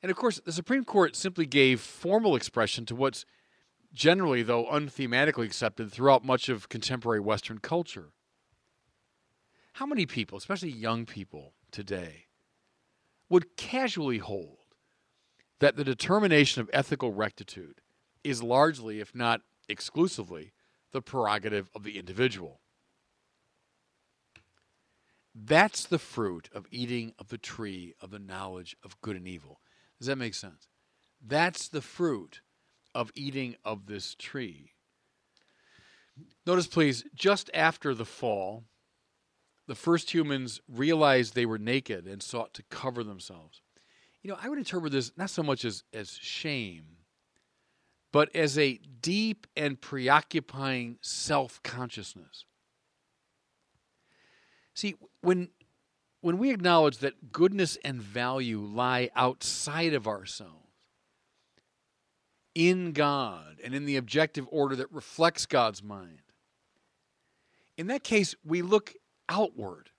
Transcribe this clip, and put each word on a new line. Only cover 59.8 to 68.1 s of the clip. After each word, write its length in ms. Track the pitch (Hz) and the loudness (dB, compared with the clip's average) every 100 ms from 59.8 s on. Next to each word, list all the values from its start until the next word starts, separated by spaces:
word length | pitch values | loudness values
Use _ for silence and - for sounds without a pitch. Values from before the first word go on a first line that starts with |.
| 170 | 0
of 160 | 147 110 | 0 -2
ourselves, 460 | 104 95 - 98 78 _ _ _ _ _ _ _ _ _ _ _ _ _ _ _ _ _ _ _ | -6 -8 -14 -16 -20 _ _ _ _ _ _ _ _ _ _ _ _ _ _ _ _ _ _ _
in 380 | - 170 185 180 | 2 4 4 0
God 680 | 147 147 143 120 90 76 78 | 2 2 2 -2 -6 -18 -16
and 120 | 123 | -8
in 100 | 135 | -6
the 120 | 143 139 | -2 -2
objective 520 | 120 143 156 - 131 | 0 2 2 2 -6
order 240 | 160 139 135 | 0 0 0
that 140 | 135 | -6
reflects 560 | 151 - - 165 - - | -10 -16 2 2 2 0
God's 360 | 143 113 101 | 2 2 0
mind, 400 | 104 101 90 76 _ _ _ _ _ _ _ _ _ _ _ _ _ _ _ - | -14 -14 -16 -20 _ _ _ _ _ _ _ _ _ _ _ _ _ _ _ -10
in 120 | 175 | -4
that 140 | 269 | -4
case, 320 | - | 2